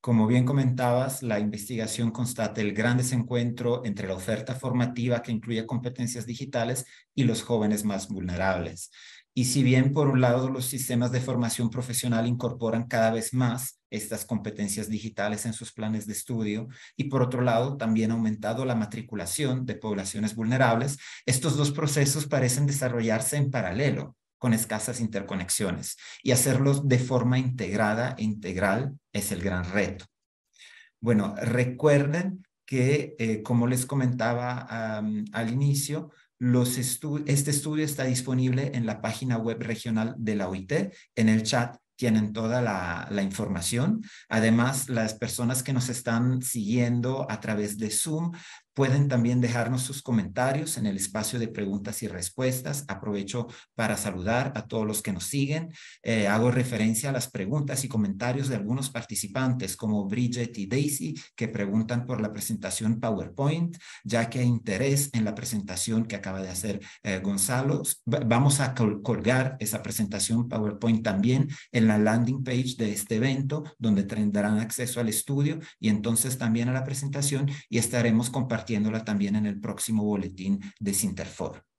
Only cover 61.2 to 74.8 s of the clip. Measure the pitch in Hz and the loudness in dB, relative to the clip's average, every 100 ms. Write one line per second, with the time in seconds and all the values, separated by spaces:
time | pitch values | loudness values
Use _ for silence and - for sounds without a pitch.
61.2 | - - 110 107 101 107 110 120 123 120 | -12 -8 -6 -4 -2 0 0 -2 -2 -4
62.2 | 107 107 - 107 98 - 110 110 113 104 | -4 -4 -6 -4 -4 -2 0 0 0 -2
63.2 | 85 87 139 165 170 - - - - 117 | -4 -2 0 2 -2 -4 -16 -14 -2 0
64.2 | 117 127 123 117 110 95 139 139 139 120 | 0 0 2 2 0 0 2 2 0 0
65.2 | 107 - - 110 98 90 - 113 113 101 | -2 -2 -4 -4 -4 -6 0 0 0 -4
66.2 | 98 95 95 92 104 101 - - 107 95 | -6 -6 -6 -6 -6 -6 -8 -12 -4 -2
67.2 | 98 98 98 127 135 - - - - - | -2 0 0 2 2 0 -2 -6 -2 0
68.2 | 113 117 139 139 131 127 110 104 - 107 | 4 6 6 4 2 2 2 2 -2 0
69.2 | 92 127 131 - 107 107 104 107 104 101 | 2 2 2 -2 -4 -4 -4 -2 -2 -2
70.2 | - 113 120 110 107 101 117 110 110 98 | 0 2 0 0 -2 0 2 4 4 2
71.2 | 107 131 151 - - 127 110 107 107 113 | 4 4 2 -2 -4 4 6 6 6 4
72.2 | 117 139 127 123 127 123 110 104 - 110 | 2 0 0 0 0 0 -2 -2 -2 0
73.2 | 127 135 139 151 151 - 113 101 98 110 | 2 2 0 -2 -6 -2 2 4 2 0
74.2 | 104 101 104 107 113 - | 2 2 2 2 0 -4